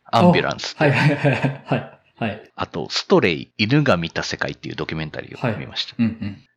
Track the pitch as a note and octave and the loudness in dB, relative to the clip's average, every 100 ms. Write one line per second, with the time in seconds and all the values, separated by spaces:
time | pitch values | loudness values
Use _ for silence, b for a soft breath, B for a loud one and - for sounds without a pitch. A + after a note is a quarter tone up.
0 | _ A#2 F3 D#3+ C#2 - - - D3+ C3 | _ 4 6 6 2 -4 -6 0 2 4
1 | C#3 C#3+ D3 A#2 C3+ - - B2+ - - | 2 2 2 2 -2 -4 -4 -4 -4 -16
2 | _ - A2+ F#2+ - - - F2 - - | _ -8 -6 -6 -12 -10 -8 -6 -6 -6
3 | - F#3 A2 D2+ A#1 - G#2+ C#3+ C3+ F2+ | 2 4 4 0 -4 -4 2 2 4 2
4 | E2+ - - - C#2+ C#2+ - - D#2 - | 0 -6 -6 -6 -6 -8 -10 -8 -8 -6
5 | D#2 - B1+ - B2 G#2 C2+ - - - | -8 -10 -14 -6 -6 -6 -8 -10 -8 -2
6 | A2+ A2 G2+ G2+ _ | -2 -4 -10 -12 _